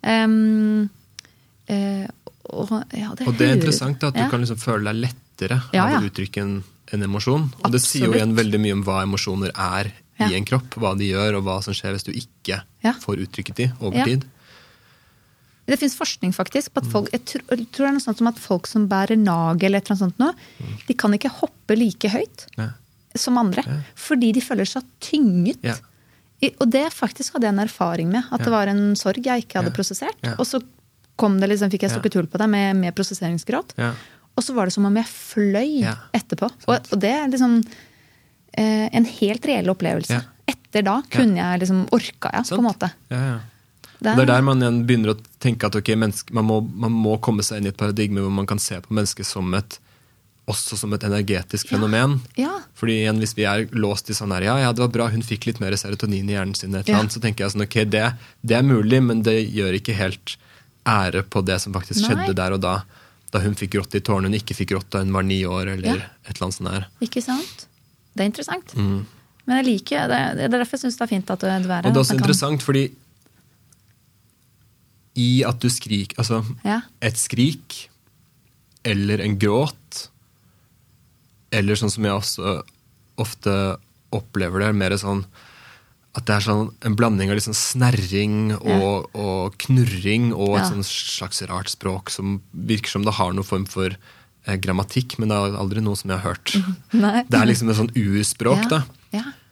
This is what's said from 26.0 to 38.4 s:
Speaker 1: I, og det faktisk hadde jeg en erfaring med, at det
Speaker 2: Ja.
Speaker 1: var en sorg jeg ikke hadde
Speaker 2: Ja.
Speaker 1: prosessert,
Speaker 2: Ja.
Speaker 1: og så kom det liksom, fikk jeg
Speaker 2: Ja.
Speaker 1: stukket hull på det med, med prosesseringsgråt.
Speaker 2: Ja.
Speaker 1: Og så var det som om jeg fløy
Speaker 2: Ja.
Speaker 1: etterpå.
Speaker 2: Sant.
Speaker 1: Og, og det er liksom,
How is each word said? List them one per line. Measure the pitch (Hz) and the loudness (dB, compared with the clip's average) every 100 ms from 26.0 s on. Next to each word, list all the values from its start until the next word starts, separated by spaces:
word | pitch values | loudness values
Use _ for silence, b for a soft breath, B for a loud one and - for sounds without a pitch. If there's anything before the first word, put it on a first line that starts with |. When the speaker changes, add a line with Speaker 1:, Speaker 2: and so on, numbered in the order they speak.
| b b b _ | b b b _
Speaker 1:
I, | - - | -2 2
og | 262 | 2
det | 262 311 | 2 0
faktisk | - 226 - 277 | -2 -6 -4 -8
hadde | 294 | -2
jeg | 220 | 0
en | 196 214 | 2 -2
erfaring | - 175 170 165 | -2 -2 0 0
med, | 214 247 | 0 -2
at | 247 | -2
det | - | 0
Speaker 2:
Ja. | |
Speaker 1:
var | 226 202 | 2 2
en | 202 202 202 | 2 2 2
sorg | 196 202 | 0 -2
jeg | 254 247 | 0 -2
ikke | - 190 | -2 -2
hadde | 170 | -2
Speaker 2:
Ja. | 190 | -2
Speaker 1:
prosessert, | 190 190 285 440 | -4 -4 -8 -6
Speaker 2:
Ja. | 120 113 | -6 -4
Speaker 1:
og | 247 | -2
så | 269 240 _ _ _ _ - | -4 -6 _ _ _ _ 0
kom | 214 190 | 2 4
det | 196 | 2
liksom, | 208 202 | 2 2
fikk | 190 | 0
jeg | 196 | 0
Speaker 2:
Ja. | 226 | 0
Speaker 1:
stukket | 220 | 0
hull | 185 160 | 0 0
på | - | 0
det | 214 | 2
med, | 202 196 190 | 2 2 2
med | 180 175 | 0 -2
prosesseringsgråt. | 190 196 170 170 - 247 381 - | -4 -4 -4 -4 -2 -6 -4 -4
Speaker 2:
Ja. | 117 120 B B B - | -4 -4 B B B -4
Speaker 1:
Og | |
så | 240 | -2
var | 247 185 | 0 0
det | |
som | 190 202 | 2 2
om | 208 | 2
jeg | 226 | 0
fløy | - - - 202 196 277 294 | -8 -8 0 2 2 0 0
Speaker 2:
Ja. | 202 110 - | 0 -2 -4
Speaker 1:
etterpå. | 233 - - 214 | -6 -4 -4 -4
Speaker 2:
Sant. | - - | -4 0
Speaker 1:
Og, | 240 - | 0 0
og | 202 | 0
det | 202 | 2
er | 381 277 | 0 0
liksom, | 254 254 233 226 B B B B B B B | 2 4 4 2 B B B B B B B